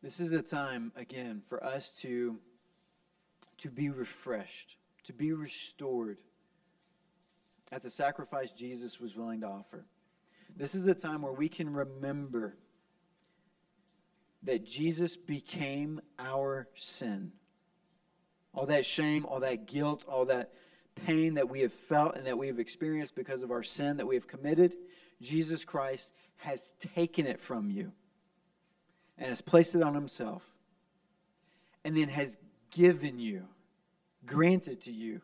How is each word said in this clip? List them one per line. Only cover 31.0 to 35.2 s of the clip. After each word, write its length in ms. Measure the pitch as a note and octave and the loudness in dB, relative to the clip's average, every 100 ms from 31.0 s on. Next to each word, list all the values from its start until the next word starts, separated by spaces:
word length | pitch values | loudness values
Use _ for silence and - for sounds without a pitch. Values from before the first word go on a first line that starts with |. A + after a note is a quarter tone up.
| _ _ _ _ _ _ _ _ D3+ | _ _ _ _ _ _ _ _ 0
and 100 | D#3 | 2
then 140 | D3+ | 2
has 280 | C#3 C#3 A2+ - _ _ | 2 -2 -4 -18 _ _
given 480 | - F3 E3 D3 B2 | 8 8 8 0 -2
you, 300 | A#2 G2 F#2 - _ _ _ _ _ _ B2 | -4 -4 -8 -20 _ _ _ _ _ _ -4
granted 560 | C#3+ E3 F#3 E3 B2 | 4 6 6 2 -10
to 100 | - | -10
you 300 | A2+ A2+ A2 | -8 -8 -8